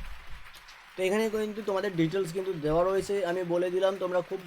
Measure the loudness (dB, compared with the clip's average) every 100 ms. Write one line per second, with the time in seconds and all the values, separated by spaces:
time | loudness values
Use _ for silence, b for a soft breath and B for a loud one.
0 | -8 -8 -10 -12 -12 -18 -20 -20 -18 -2
1 | 2 2 2 0 -2 -4 -2 0 0 2
2 | 2 2 -2 -2 -4 -2 2 4 4 2
3 | 0 0 0 0 0 0 2 2 2 2
4 | 0 0 -2 -8